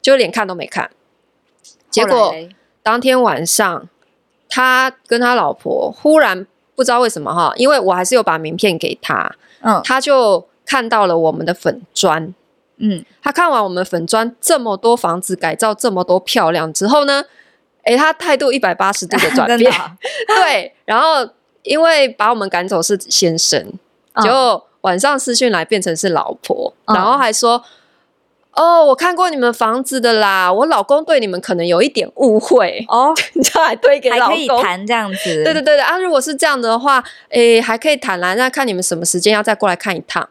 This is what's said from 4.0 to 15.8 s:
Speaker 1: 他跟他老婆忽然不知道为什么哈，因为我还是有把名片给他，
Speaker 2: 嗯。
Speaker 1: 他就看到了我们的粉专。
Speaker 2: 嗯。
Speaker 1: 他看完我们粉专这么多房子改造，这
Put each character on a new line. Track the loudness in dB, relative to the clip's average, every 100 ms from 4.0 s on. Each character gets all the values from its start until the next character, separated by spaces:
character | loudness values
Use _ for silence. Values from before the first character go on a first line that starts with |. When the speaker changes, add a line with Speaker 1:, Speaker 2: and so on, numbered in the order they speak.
| _ _ _ _ _
Speaker 1:
他 | -2 2 2 0 -4 _
跟 | 0
他 | 2 2
老 | 0
婆 | -4 -4 -2 -4
忽 | -2 0 2
然 | 0 -2 -10 _ _ -4
不 |
知 | 0
道 | 2
为 | 0
什 | -2
么 | -6
哈， | 0 -2 2
因 | 2
为 | 2
我 | 2
还 | 0 0
是 | 0
有 |
把 | 0 -2
名 | -6 -2
片 | -2 -2
给 | -6 -8
他， | -6 -4 -4 -10 _ _
Speaker 2:
嗯。 | -2 -2
Speaker 1:
他 | 0 -2
就 | 2 2 4 0 -2 _ -4
看 | -4 0
到 | 0 2
了 | 2
我 | 0
们 | -2 -6
的 |
粉 | -2 -4 -4 -10
专。 | -2 0 0 -4 -14 _ _ _ _
Speaker 2:
嗯。 | -4 -4 -10 _
Speaker 1:
他 | -6
看 | 0 0
完 | 0
我 | -2
们 | -4
粉 | -4 -6 -2
专 | -2 -2 -6
这 | -2 0
么 | 0 -2
多 | 0 2
房 | 0 -4
子 | -6 -4
改 | -4
造， | -2 -2
这 | 0